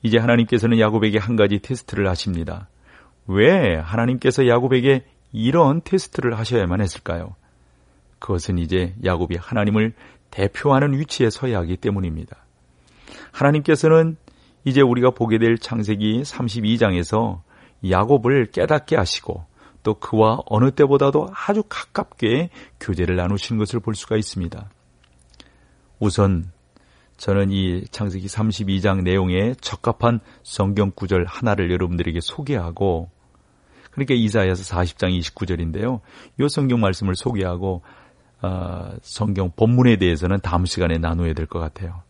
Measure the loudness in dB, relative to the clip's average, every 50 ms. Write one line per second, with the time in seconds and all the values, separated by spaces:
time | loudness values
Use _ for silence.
0 | 0 4 2 4 4 4 4 4 4 4 2 2 2 2 4 4 4 4 2 2
1 | 0 2 0 0 -2 0 2 2 2 2 2 -2 -4 -6 -10 -10 -8 -8 -4 -2
2 | -2 -2 -2 -2 -4 -4 -4 -4 -4 -6 -8 -12 -14 -18 _ _ _ _ -20 -20
3 | -20 _ _ _ _ -4 2 4 6 6 6 4 2 2 0 0 -4 -4 -2 0
4 | 0 0 0 2 0 0 2 4 4 4 4 2 2 2 2 2 4 4 2 2
5 | 0 _ _ _ _ _ -8 -2 -2 0 4 4 4 4 4 0 -2 -2 -2 -2
6 | -2 -2 _ -4 -4 -4 -4 -4 -4 -2 0 0 0 0 -2 -2 -2 -4 -4 -8
7 | _ -8 -8 -8 -8 -12 -16 _ _ _ _ _ _ _ _ _ _ _ _ _
8 | _ _ _ _ -6 -4 -4 -4 -2 -2 -4 -2 -2 -2 -2 -2 -2 -2 -6 -4
9 | -2 -2 0 0 -2 -4 -4 -8 -8 -4 -2 -2 0 2 2 2 0 0 -2 _
10 | -20 -20 -20 _ _ _ -6 -4 -4 -4 _ -2 0 2 2 2 2 2 0 -2
11 | -4 -6 -2 0 0 0 0 -2 -4 -4 -2 -2 -2 -4 -6 -4 -2 -2 -2 -2
12 | -4 -4 -6 -8 -12 -14 -18 _ _ _ _ _ _ _ _ _ _ _ _ _
13 | -20 -20 -20 -20 -20 -20 _ 0 2 4 4 4 4 2 2 4 6 6 6 6
14 | 4 4 -2 -6 _ -20 _ _ _ _ _ _ _ 0 4 6 6 6 6 4
15 | 4 2 2 2 0 2 2 4 4 4 2 2 -2 -6 -4 -4 -2 -2 -2 0
16 | 0 0 0 -2 -4 -6 -6 -4 -4 -4 -4 -2 0 0 2 2 2 2 2 0
17 | -2 0 0 -2 -2 -2 -4 -8 -12 _ _ -20 -20 -20 _ _ -2 0 2 2
18 | 4 4 2 2 4 2 2 2 0 0 _ -2 0 2 0 -2 0 0 0 0
19 | 0 0 -4 -8 -8 -8 -10 -10 -10 _ _ _ -20 -20 _ -8 _ -4 -4 -4
20 | -6 -4 2 4 4 4 4 0 -4 -2 2 2 2 2 4 4 4 4 4 4
21 | 4 4 2 2 -2 -2 -8 -12 -4 -2 0 -2 -2 _ -8 -12 -12 _ _ -6
22 | -6 _ -8 _ 0 0 2 2 0 -4 _ -18 -20 -20 _ _ -6 -6 -2 -2
23 | 0 0 0 0 0 0 -2 -4 -4 -4 -2 -2 -2 -2 -4 -6 -4 -4 -8 -8
24 | -6 -2 -2 -2 -2 -2 -6 -6 -6 -6 -8 -12 -18 -18 _ _ _ _ _ _
25 | _ _ _ _ _ _ _ _ -20 _ _ _ _ _ _ _ _ _ _ _
26 | -2 0 2 4 4 4 4 0 -2 -6 -12 _ _ _ _ _ _ _ _ _
27 | _ _ _ _ -4 -2 0 0 0 0 0 0 0 0 -2 -4 -6 -10 -8 -6
28 | -6 -6 -6 -6 -10 -8 -4 -2 -2 -2 -2 -2 -2 -2 -2 0 0 0 0 0
29 | 0 0 2 2 0 0 0 0 0 0 -2 -6 -8 -12 -12 -4 _ -2 -2 _
30 | 2 2 2 0 -4 -8 -20 _ _ -18 -4 -2 0 0 2 2 0 0 0 -6
31 | -4 -2 0 0 0 -2 -6 -4 -2 -2 0 0 0 0 0 -2 -2 -2 -2 -2
32 | -2 -2 -4 -4 -6 -8 -10 -10 -6 -6 -4 -4 -4 -6 -6 -2 -2 0 0 -2
33 | -4 -10 _ _ _ _ _ _ _ _ _ _ _ _ _ _ _ -14 _ -6
34 | -2 0 2 2 2 2 2 2 2 2 0 -2 -4 -6 -2 -2 -2 -2 -2 _
35 | -2 0 0 -2 -4 -6 -8 -8 -6 -6 -4 -4 -4 -6 -6 -4 -4 -4 -6 -6
36 | _ _ -20 -20 -20 -20 _ -2 -2 -2 0 0 0 0 2 2 2 2 0 0
37 | -2 -4 -4 -2 -4 -4 -4 -2 -4 -4 -4 -4 -4 -4 -4 -6 -8 -16 -20 -20
38 | -20 _ _ _ _ _ _ _ -6 -6 -4 -4 -6 -8 -8 -10 -12 -12 -14 -16
39 | _ -16 -6 -4 -4 -2 0 -2 -2 -4 0 2 2 4 4 6 6 6 6 4
40 | 4 2 2 0 0 -2 -2 -2 -2 -2 -2 0 0 -2 -2 -2 0 0 0 0
41 | -2 -2 -2 -2 -2 -2 -2 -4 -6 -6 -6 -6 -8 -8 -8 -10 -14 -12 -12 -14
42 | -18